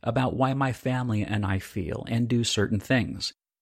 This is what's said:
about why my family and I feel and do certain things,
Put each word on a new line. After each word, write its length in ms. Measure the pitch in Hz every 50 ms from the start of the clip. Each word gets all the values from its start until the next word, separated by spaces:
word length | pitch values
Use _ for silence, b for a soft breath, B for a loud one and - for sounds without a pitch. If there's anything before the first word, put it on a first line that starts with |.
about 340 | - 120 117 131 127 123 -
why 200 | 117 131 131 135
my 180 | 139 139 131 120
family 480 | - - 131 127 127 127 120 107 107
and 240 | 104 - 107 107 104
I 140 | 95 95 95
feel 440 | - - - 107 82 73 - - - -
and 200 | 117 117 120 113
do 160 | 123 117 117
certain 360 | - - 107 101 - 107 98
things, 520 | - - 135 123 104 69 - 98 - - - _ _ _ _ _